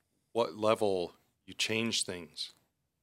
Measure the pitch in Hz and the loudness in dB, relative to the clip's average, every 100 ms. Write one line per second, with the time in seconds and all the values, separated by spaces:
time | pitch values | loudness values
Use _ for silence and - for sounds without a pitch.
0 | _ _ _ 113 117 95 107 110 104 92 | _ _ _ 0 0 2 2 4 4 2
1 | 85 - _ _ - 90 - 110 113 104 | -2 -8 _ _ -20 -4 0 0 0 -2
2 | - 90 80 - - - _ _ _ _ | -2 -6 -10 -12 -12 -12 _ _ _ _